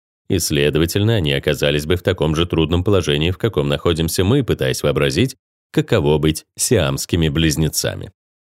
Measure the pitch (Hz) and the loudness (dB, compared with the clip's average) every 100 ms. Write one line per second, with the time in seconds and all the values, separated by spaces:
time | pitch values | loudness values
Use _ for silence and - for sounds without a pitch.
0 | _ _ - 92 - 73 73 73 87 98 | _ _ -4 -2 0 0 2 2 0 0
1 | 104 113 76 69 78 67 73 73 76 90 | 0 2 0 0 -2 0 0 0 0 -2
2 | - 92 78 78 85 - 78 87 92 98 | 0 0 0 0 0 0 0 0 2 0
3 | 78 73 80 92 117 80 71 73 87 80 | 2 0 0 0 -2 -2 0 0 0 0
4 | 82 - 92 143 123 - 65 65 73 69 | -2 0 2 2 0 -2 -2 -2 -2 0
5 | 71 69 131 - _ _ _ - 156 110 | 0 0 -2 -4 _ _ _ -4 0 0
6 | 73 76 78 78 - - - 107 69 67 | 2 2 2 -2 -8 -8 0 2 2 -2
7 | - 85 80 73 82 71 78 - 57 50 | -2 0 0 2 0 0 -2 -2 -6 -8
8 | 50 - _ _ _ | -12 -18 _ _ _